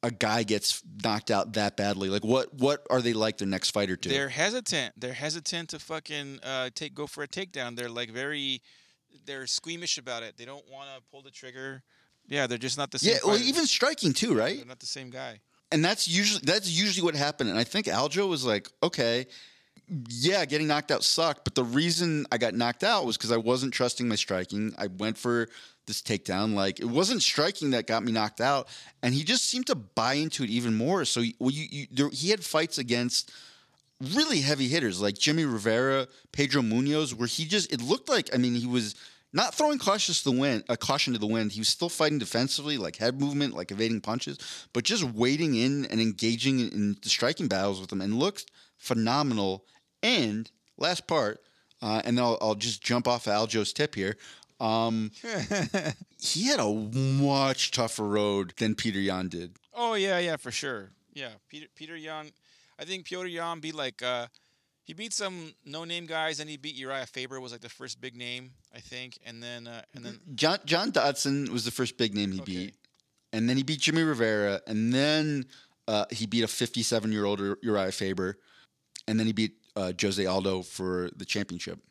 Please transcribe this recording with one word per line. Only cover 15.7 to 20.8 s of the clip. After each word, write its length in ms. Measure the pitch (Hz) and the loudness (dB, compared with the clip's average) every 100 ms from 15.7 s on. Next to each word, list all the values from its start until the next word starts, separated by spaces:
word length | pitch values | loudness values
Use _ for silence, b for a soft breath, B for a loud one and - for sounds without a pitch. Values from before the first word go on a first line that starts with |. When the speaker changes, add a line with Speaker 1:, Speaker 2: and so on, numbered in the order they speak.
Speaker 1:
And 140 | 160 170 | 2 4
that's 200 | 214 - | 2 2
usually, 360 | 170 202 202 | 2 2 2
that's 260 | 139 196 196 | 2 2 2
usually 360 | 165 208 190 170 | 2 2 2 2
what 100 | 151 | 2
happened. 340 | 143 151 117 | 0 2 0
And 80 | 95 | 2
I 60 | |
think 220 | 117 202 208 | 0 0 0
Aljo 420 | 117 143 156 202 | 2 2 2 0
was 160 | 160 | 2
like, 240 | 127 104 - _ | 2 0 0 _
Okay, 440 | 165 - 117 117 127 B B B B B _ 170 117 | -2 2 2 2 -2 B B B B B _ -8 -6
yeah, 360 | 117 143 196 151 | 0 2 2 2
getting 220 | 147 156 | 0 2
knocked 240 | 147 | 0